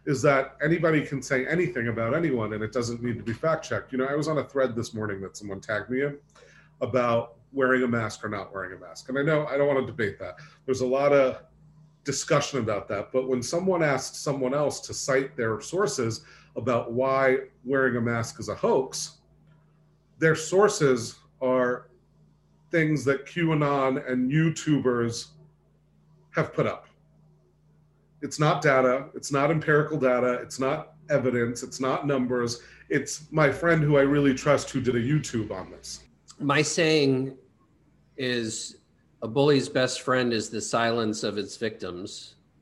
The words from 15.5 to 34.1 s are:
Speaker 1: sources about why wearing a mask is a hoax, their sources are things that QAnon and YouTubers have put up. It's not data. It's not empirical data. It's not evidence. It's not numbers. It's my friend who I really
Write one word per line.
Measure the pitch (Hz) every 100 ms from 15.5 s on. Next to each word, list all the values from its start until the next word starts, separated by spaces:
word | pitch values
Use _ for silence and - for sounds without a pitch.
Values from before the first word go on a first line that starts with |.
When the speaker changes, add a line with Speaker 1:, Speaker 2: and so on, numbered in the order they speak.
| 107
Speaker 1:
sources | - 175 208 - 117 110 - - - -
about | 120 120 120
why | 117 135 135 135 131 - _ 123
wearing | 135 131 120
a |
mask | 117 117 113 -
is | 104
a | 101
hoax, | 214 175 - - - - _ _ _ _ _ _ _ _ _ -
their | 160
sources | - - 185 202 - 147 127 110 - _ -
are | 131 127 123 123 - _ _ _ _ _ _ _ _
things | 170 156 151
that | 117 139 -
QAnon | 170 165 151 147 139 135 131 127
and | 127 127
YouTubers | 151 165 160 156 143 127 120 117 117 - - - _ _ _ _ _ _ _ _
have | - 151
put | - 113
up. | - - _ _ _ _ _ _ _ _ _ _ _ _ _
It's | 147 -
not | 147 147
data. | 151 131 127 131 139
It's | - -
not | 139 147
empirical | 160 151 151 147 156
data. | 131 123 123 123
It's | - -
not | 131 156 - - -
evidence. | 143 123 120 117 117
It's | 127 -
not | 131 165 143
numbers. | 139 123 123 120 117 - - -
It's | 147 - - -
my | 156 147
friend | - 170 165
who | 147 143
I |
really | 139